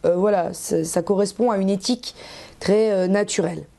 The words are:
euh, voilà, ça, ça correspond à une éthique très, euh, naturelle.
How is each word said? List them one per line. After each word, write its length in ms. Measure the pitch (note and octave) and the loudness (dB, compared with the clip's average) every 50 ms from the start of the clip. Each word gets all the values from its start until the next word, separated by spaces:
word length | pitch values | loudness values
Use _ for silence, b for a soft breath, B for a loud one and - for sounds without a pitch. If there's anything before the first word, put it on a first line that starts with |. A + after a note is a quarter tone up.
| - | 2
euh, 100 | E3+ F3 | 2 2
voilà, 380 | F3 F#3+ G#3+ G#3 F#3 E3 E3 F3 | 2 2 2 2 2 0 -2 -6
ça, 320 | - - - - E3 D#3+ | -8 -6 -2 -2 -2 -2
ça 160 | E3 - F3+ | 0 -2 -2
correspond 500 | E3+ - G3+ F#3+ G#3 G3 - - A#3 B3 | 0 2 2 2 2 -2 0 0 0 2
à 60 | A3 | 2
une 120 | G3 F#3+ F#3+ | 2 0 0
éthique 460 | G3 F#3+ - - B3 B3 - - B B B B B B B B B B | 0 -2 -2 -2 -4 -4 -4 -14 B B B B B B B B B B
très, 300 | - - G3 G#3+ A3 A3 | 0 2 4 4 4 2
euh, 160 | G#3 F#3+ F#3 | 2 2 2
naturelle. 580 | F3+ F#3+ G#3 G#3 G3+ - - - E3+ E3+ D#3 D3 - _ | 2 2 2 0 0 0 -2 -2 -2 -2 -8 -12 -16 _